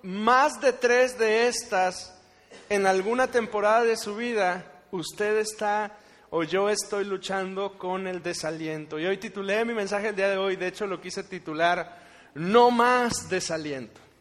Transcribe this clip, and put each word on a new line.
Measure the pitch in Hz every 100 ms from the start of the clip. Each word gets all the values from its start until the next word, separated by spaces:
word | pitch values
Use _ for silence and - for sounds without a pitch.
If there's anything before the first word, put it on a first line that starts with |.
más | 190 196 220 254 294 240
de | 277
tres | - 240 240 254 226
de | 220 220 240
estas | 233 - 196 185 185 - - _ _ _ - -
en | 202 196
alguna | 190 190 247 254
temporada | 247 220 208 208 220
de | 233 226
su | 208 208
vida, | 240 226 185 180 - - _
usted | 190 - - 208 214
está | 214 214 208 208 208 - - - _
o | 165
yo | 160 185 202
estoy | 208 - 202 202
luchando | 185 - 190 190 190 196 196
con | 180 185 190
el | 185
desaliento. | 170 165 160 160 160 156 151 156
Y | 170
hoy | 196
titulé | 214 202 196 208
mi | 233
mensaje | 233 196 202 214
el | 202
día | 196
de | 196
hoy, | 196 180
de | 185
hecho | 180 208
lo | 175
quise | 175 196
titular, | 190 185 165 156 170 180 165 - - - -
"No | 139 175 226 240
más | 240 240 247 240 - -
desaliento". | 185 - 160 151 135 113 - - _